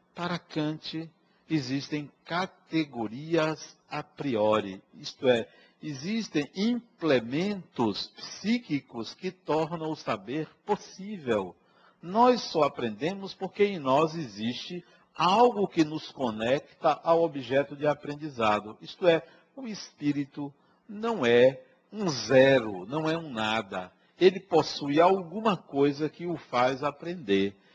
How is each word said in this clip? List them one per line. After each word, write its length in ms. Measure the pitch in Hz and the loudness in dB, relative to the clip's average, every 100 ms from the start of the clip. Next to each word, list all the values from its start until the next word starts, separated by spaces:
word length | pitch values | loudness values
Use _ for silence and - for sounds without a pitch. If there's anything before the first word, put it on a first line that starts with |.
| _ | _
Para 240 | - 175 175 | -10 -6 -6
Kant, 720 | - 160 151 156 - 160 160 _ _ _ _ | -6 -6 -4 -6 -10 -12 -12 _ _ _ _
existem 600 | 160 127 139 135 151 143 _ - | -4 -2 -6 -4 -8 -8 _ -6
categorias 1500 | 170 185 - _ 160 151 120 107 117 156 165 156 151 - - _ | -4 -4 -8 _ -4 -4 -6 -8 -8 -2 0 0 -4 -12 -20 _
a 140 | 147 | -10
priori, 800 | - - 147 110 107 107 101 95 _ | -10 -8 -4 2 4 2 0 -10 _
isto 320 | - 147 - 135 | -18 -16 -2 2
é, 200 | 120 110 _ _ _ | 2 0 _ _ _
existem 680 | 156 135 160 226 202 156 139 | -12 -10 -6 -4 -2 -4 -4
implementos 1500 | 185 214 240 - _ 160 127 117 139 196 202 160 - 113 95 - - | -2 0 -2 -6 _ 2 2 2 -2 -2 -4 -10 -2 0 0 -8 -14
psíquicos 1000 | - - 196 240 240 143 - 120 110 | -16 -8 -2 -2 -2 -6 -6 -10 -10
que 160 | - 185 | -10 -12
tornam 600 | 180 - 151 156 170 156 | -10 -2 0 0 -4 -6
o 60 | 151 | -6
saber 520 | - 131 98 147 151 _ | -6 -6 -4 -8 -8 _
possível. 920 | - 208 - - 196 208 131 107 92 - _ _ _ _ | -4 -4 -4 -16 -12 -10 -2 -2 -2 -12 _ _ _ _
Nós 420 | 165 208 247 240 | -4 4 4 4
só 200 | - 165 | 0 0
aprendemos 720 | 147 - 120 104 147 196 190 | 0 0 -6 -4 -4 -4 -10
porque 300 | - 185 - | -10 -10 0
em 140 | 202 190 | 0 0
nós 360 | 135 135 160 | 2 2 2
existe 680 | 165 127 98 110 123 - 180 - _ _ | -2 -10 -6 -6 -6 -10 -12 -14 _ _
algo 540 | - 165 202 247 208 190 | -2 2 6 4 4 0
que 160 | 175 | 2
nos 260 | 151 156 - | 0 0 -10
conecta 880 | - 127 107 113 143 - _ 165 143 | -4 -4 -2 0 0 -2 _ 0 2
ao 200 | 165 165 | 2 4
objeto 540 | 165 143 120 135 139 143 | 2 -2 0 0 0 -2
de 100 | 147 | -2
aprendizado. 920 | 143 147 143 151 123 110 104 104 110 | -2 -6 -10 -10 0 2 2 -2 -14
Isto 260 | 160 - 180 | -18 0 4
é, 160 | 160 - - _ | 4 0 -18 _
o 120 | - 254 | -16 -12
espírito 840 | 202 - _ 147 143 139 - 143 - _ _ - | -12 -14 _ -2 -2 -4 -8 -12 -12 _ _ -16
não 380 | 208 226 220 120 | -8 -4 0 4
é 340 | 120 127 139 - _ _ | 8 6 4 -10 _ _
um 160 | 208 190 | -6 -4
zero, 800 | 131 - 131 135 135 110 92 95 | -4 4 6 8 6 2 -6 -6
não 240 | 147 156 | -4 -2
é 80 | 165 | -4
um 120 | 160 | -6
nada. 640 | 113 110 110 101 98 90 _ _ _ | -4 -2 -2 -4 -10 -10 _ _ _
Ele 220 | 180 190 | 2 2
possui 600 | - 165 139 - 143 143 | 2 2 2 -4 -2 4
alguma 560 | 175 190 165 196 220 180 | 6 4 -2 -4 -2 -2
coisa 520 | - 139 143 139 151 | -4 2 2 2 -6
que 180 | - 175 | -6 -8
o 100 | 160 | -8
faz 460 | - 123 127 135 | -4 0 2 0
aprender. 760 | 143 143 165 180 110 98 98 - _ | -4 -6 -12 -10 0 2 2 -4 _